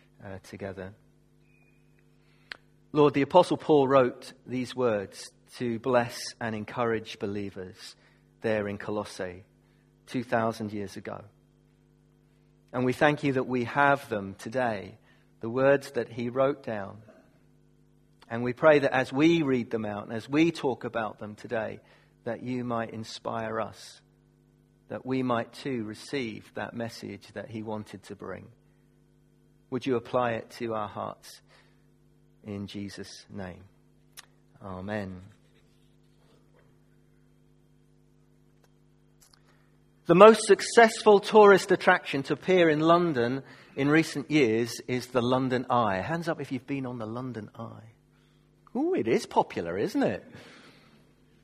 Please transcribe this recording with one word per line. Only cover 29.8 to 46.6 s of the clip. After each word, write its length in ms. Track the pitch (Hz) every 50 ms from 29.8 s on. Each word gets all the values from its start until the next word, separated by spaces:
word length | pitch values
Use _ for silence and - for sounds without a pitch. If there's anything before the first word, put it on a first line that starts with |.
| -
you 100 | 139 127
apply 360 | 117 113 - - 127 123 120 117
it 180 | 110 - - - -
to 160 | 123 113 110
our 120 | 110 104 101
hearts? 520 | - 110 104 104 101 - - - - - _ _ _ - _ _ _ _ _ _ _ _ _ _ _ _ _ _ _ _ -
In 220 | 107 104 101 101
Jesus' 600 | 95 - 104 101 98 - - 98 - - - - -
name. 340 | 104 101 95 90 85 87 90 - _ _ _ _ _ _ _ _ _ - - _ _ _ _ _ _ - 110
Amen. 600 | 98 92 92 92 101 107 107 101 95 92 90 92 107 - _ _ _ _ _ _ _ _ _ _ _ _ _ _ _ _ _ _ _ _ _ _ _ _ _ _ _ _ _ _ _ _ _ _ _ _ _ _ _ _ _ _ _ _ _ _ _ _ _ _ _ _ _ _ _ _ _ _ _ _ _ _ _ _ _ _ _ _ _ _ _ _ _ _ _ _ _ _ _ _ _ _ _ _ _ _ _ _ _ _ _ _ _ _
The 80 | - 170
most 280 | 180 202 220 226 214 -
successful 800 | - 196 190 - - - 226 233 226 226 - - 220 208 196
tourist 500 | 202 - - 220 208 202 196 175 - -
attraction 520 | 185 175 - 196 185 175 - - - 139 135
to 100 | - 151
appear 340 | - - - 185 185 170 165
in 120 | 151 151
London 600 | 156 165 170 175 175 170 151 123 117 120 131 135 131 - - - - - -
in 120 | - 135 143
recent 420 | 151 160 160 - - 147 127 -
years 500 | 147 156 139 110 110 113 120 120 - - - -
is 180 | 123 123 120
the 160 | - - 127 117
London 440 | 123 127 127 135 127 127 123 131 -
Eye. 300 | 131 120 117 104 95 92
Hands 280 | 95 - 160 170 170 170
up 120 | 160 156
if 120 | 143 - 139
you've 140 | 123